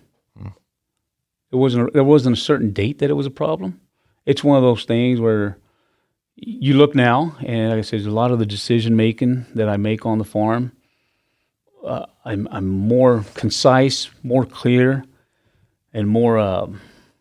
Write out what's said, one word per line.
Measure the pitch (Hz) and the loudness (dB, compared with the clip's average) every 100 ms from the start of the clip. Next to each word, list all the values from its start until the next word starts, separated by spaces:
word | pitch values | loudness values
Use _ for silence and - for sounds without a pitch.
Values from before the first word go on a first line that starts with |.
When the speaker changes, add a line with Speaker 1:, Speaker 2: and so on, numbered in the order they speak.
| _ _ _ - | _ _ _ -20
Speaker 1:
Hmm. | 101 95 _ _ _ _ _ _ _ _ _ | -20 -20 _ _ _ _ _ _ _ _ _
Speaker 2:
It | 127 | 0
wasn't, | 135 120 120 | 2 2 0
there | 147 | 2
wasn't | 139 151 127 117 | 6 6 4 0
a | |
certain | - 143 113 | 0 0 -2
date | 101 104 147 | -2 -4 -2
that | 143 | -2
it | |
was | 147 135 | -2 -4
a | |
problem. | - 151 160 190 175 _ _ _ _ - | -4 -4 -4 -8 -12 _ _ _ _ -2
It's | 139 | 0
one | 143 139 | 2 4
of | |
those | 127 117 - | 4 2 0
things | 117 123 123 | 0 0 0
where | 113 107 104 104 _ _ _ _ _ _ _ _ | 0 0 -2 -8 _ _ _ _ _ _ _ _
you | - - 135 135 | -14 -4 0 4
look | 147 143 | 4 4
now, | 123 123 165 151 123 | 2 2 -2 -8 -6
and | 117 110 | -2 -2
like | 110 | -2
I | |
said, | 104 110 | -4 -6
a | 104 | -4
lot | 107 120 | -2 0
of | 120 | 0
the | 107 | -2
decision | 101 - 117 113 113 | -4 -2 0 2 2
making | 110 113 123 127 117 110 | 2 0 -2 -2 -4 -4
that | 107 | -2
I | 101 | -2
make | 107 110 117 | -2 -4 -4
on | 110 | -4
the | 104 | -4
farm, | 107 107 117 123 - _ _ _ _ _ _ _ _ _ _ - | -4 -2 -2 -6 -12 _ _ _ _ _ _ _ _ _ _ -10
uh, | - - _ 123 | -10 -10 _ -10
I'm, | 101 110 | -8 -8
I'm | 107 95 | -6 -6
more | 95 104 123 127 117 104 - | -2 0 4 4 2 -2 -6
concise, | 110 - 139 131 135 - - _ | -4 0 4 4 2 -2 -10 _
more | 127 127 120 | -4 -2 -2
clear, | - 123 123 127 135 - _ _ _ _ _ _ _ _ | -4 0 2 2 0 -6 _ _ _ _ _ _ _ _
and | 113 104 | -6 -2
more, | 110 120 113 | 2 2 2
uh, | 104 92 101 98 - _ _ _ | 0 -2 -6 -10 -20 _ _ _